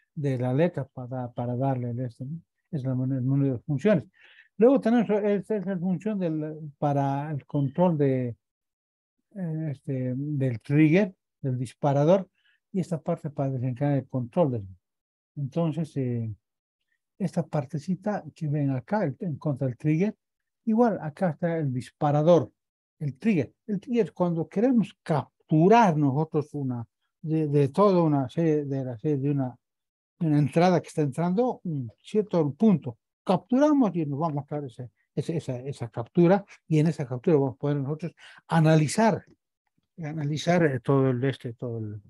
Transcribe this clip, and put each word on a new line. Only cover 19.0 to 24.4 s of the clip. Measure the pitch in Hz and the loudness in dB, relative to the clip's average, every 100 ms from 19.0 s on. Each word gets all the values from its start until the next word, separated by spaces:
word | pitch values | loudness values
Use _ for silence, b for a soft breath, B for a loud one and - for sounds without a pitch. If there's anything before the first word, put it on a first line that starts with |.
el, | 165 123 | -2 -4
en | 185 139 | -8 -6
contra | 156 127 135 | -4 -2 -4
del | 120 | -2
trigger, | 151 156 208 - _ _ _ _ | -2 0 -2 -4 _ _ _ _
igual | - 220 240 185 | -2 2 2 0
acá | 156 - 185 | -6 -4 -4
está | 143 170 165 | -2 -2 -2
el | 143 | -2
disparador, | 127 - - 147 147 156 165 117 _ _ _ _ - | -4 -8 -2 0 4 6 4 2 _ _ _ _ -10
el | 147 - | -10 -4
trigger. | 226 180 113 _ - | 0 0 -2 _ -6
El | 196 | -6
trigger | - 240 185 | -2 -2 -2
es | |
cuando | - 175 165 | -2 -2 -2